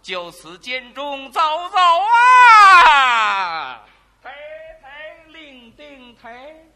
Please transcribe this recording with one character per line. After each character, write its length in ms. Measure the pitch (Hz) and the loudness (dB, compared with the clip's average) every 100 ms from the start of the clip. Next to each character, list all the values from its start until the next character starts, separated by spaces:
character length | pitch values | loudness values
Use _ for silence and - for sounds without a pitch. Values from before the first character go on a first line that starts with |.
就 280 | - 185 175 | -16 -16 -16
此 260 | 160 151 180 | -20 -20 -20
监 360 | 247 254 247 | -16 -16 -16
中 360 | 233 285 277 269 | -18 -16 -16 -14
走 80 | 359 311 311 349 | -8 -6 -6 -8
走 100 | 403 | -2
啊！ 2000 | 349 339 403 466 494 508 494 427 403 381 349 285 262 233 214 196 185 165 135 120 104 _ _ _ | -2 -2 -2 0 2 4 4 6 6 4 4 2 0 -4 -6 -6 -10 -12 -14 -18 _ _ _ _
抬 80 | - 285 302 311 320 320 | -20 -20 -20 -20 -20 -20
抬 360 | 269 285 311 339 320 | -20 -20 -20 -20 _
令 400 | 320 294 262 233 | -20 -20 -20 _
定 440 | 226 294 277 247 233 | _ -20 -20 _ _
抬 320 | 233 240 277 311 320 | -20 -20 -20 _ _